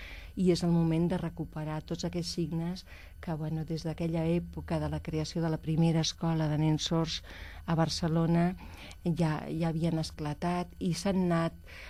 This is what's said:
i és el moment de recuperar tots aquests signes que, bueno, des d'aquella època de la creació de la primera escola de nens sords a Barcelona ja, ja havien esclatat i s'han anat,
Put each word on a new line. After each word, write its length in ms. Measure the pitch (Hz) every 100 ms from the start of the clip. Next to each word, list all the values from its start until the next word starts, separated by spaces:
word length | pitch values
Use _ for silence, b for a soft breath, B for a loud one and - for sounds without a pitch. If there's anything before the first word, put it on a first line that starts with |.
| B B B B
i 140 | 185
és 80 | 170 175
el 80 |
moment 320 | 170 165 160 175
de 80 | 180
recuperar 640 | 165 - 156 160 156 156
tots 240 | - 165
aquests 300 | 170 175 170 -
signes 480 | 170 165 170 185 - B B B
que, 80 | -
bueno, 320 | 156 156 160
des 220 | 156 160 160
d'aquella 380 | 156 170 165 160
època 480 | 170 170 - - 160
de 80 | 151
la 80 | 151
creació 400 | - 160 151 170
de 120 | 165
la 60 | 156
primera 400 | - 156 165 165
escola 460 | 160 - 165 160 156
de 80 | 147
nens 300 | 156 156 -
sords 300 | 165 165 - B B B B
a 140 | - 165
Barcelona 640 | 160 - 170 160 165 170 175 185 B B B B 180
ja, 260 | 160 160 151 -
ja 240 | 156 165
havien 320 | 160 165 160
esclatat 720 | 160 - 151 147 175 180 175 -
i 160 | 185
s'han 320 | 165 202 190
anat, 320 | 180 170 165 - - B B